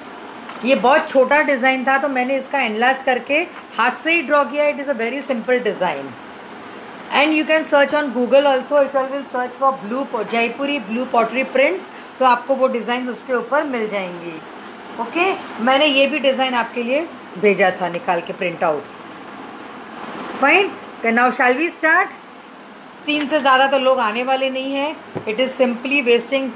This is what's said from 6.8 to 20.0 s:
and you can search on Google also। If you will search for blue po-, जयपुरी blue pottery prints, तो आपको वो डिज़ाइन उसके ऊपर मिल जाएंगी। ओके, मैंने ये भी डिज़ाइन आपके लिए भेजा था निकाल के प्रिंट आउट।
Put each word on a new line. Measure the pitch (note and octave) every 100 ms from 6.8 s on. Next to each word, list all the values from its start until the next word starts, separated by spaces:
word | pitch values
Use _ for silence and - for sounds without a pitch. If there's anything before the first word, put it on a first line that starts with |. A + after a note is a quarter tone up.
| - - - -
and | D4 D#4
you | D#4
can | D#4 D#4
search | C#4+ C#4 D4+
on | D4 A#3
Google | A#3+ C4+ C#4+
also। | C4 B3+ C#4+ C4+
If | C4+
you | C4
will | C#4 C4+
search | B3+ B3 -
for | C4+ - G3+
blue | B3 C#4
po-, | A#3+ G3+
जयपुरी | A3+ A#3 A#3 C#4 C#4+ G3
blue | A3+ B3+
pottery | A#3+ A3+ A#3 C4 B3+
prints, | C#4 F#4 - - - -
तो |
आपको | B3+ A#3+ -
वो | C4 C4
डिज़ाइन | A3+ G#3 B3 B3+
उसके | A#3 -
ऊपर | B3 A#3 C#4+
मिल | D#4 B3 G#3+
जाएंगी। | G3+ F#3 F3 E3+ D#3+ - - - - - A3+
ओके, | A#3 E4 F#4 - - -
मैंने | A#3 C4+ D4+
ये | C4+ C#4
भी | D4+ C4+
डिज़ाइन | B3 C4
आपके | B3 A3+ B3
लिए | A#3 C4+ E4 - - F3+
भेजा | G#3 F#3 F#3+ F3+
था | F3
निकाल | E3+ F3+ F3 E3+
के |
प्रिंट | F3+ F3+ E3
आउट। | F3 D3 - - - - - - - - - - - -